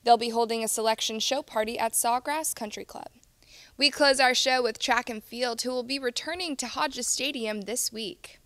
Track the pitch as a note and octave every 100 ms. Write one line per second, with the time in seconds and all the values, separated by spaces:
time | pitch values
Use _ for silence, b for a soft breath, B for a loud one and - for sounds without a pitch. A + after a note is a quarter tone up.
0 | A#3 A#3 A#3 A3+ A3+ A3+ A3 - A3 A3
1 | - A3 - C4 - A3 A3 A#3+ A3+ -
2 | A#3 B3 D4 D4+ D#4 - G#3+ G3+ G3 -
3 | - _ _ _ B B B - C#4 C4+
4 | C#4+ C4+ B3+ B3 C4 B3+ A#3 A3 - A#3+
5 | B3 G#3+ - A#3 B3 A#3 B3 B3+ A#3+ C#4
6 | B3+ A#3+ - F4 F4+ C4 A#3+ C#4 D4+ -
7 | - - C4+ C#4 A3 G#3+ G3 B3 - A3
8 | F#2 - - -